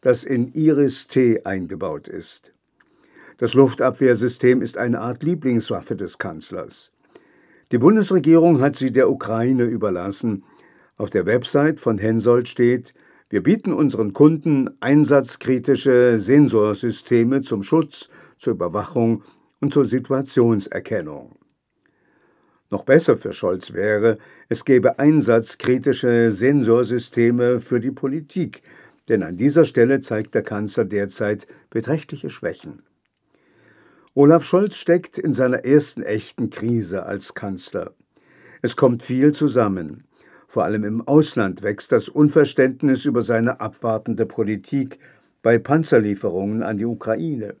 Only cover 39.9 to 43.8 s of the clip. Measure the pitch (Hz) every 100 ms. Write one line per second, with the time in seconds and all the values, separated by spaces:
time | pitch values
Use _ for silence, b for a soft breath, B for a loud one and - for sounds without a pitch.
39.9 | 73 _ b b b b - 82 107 104
40.9 | 110 120 147 151 - 101 92 104 104 -
41.9 | 120 - 147 147 156 143 - 131 131 147
42.9 | 131 147 117 113 113 117 123 110 -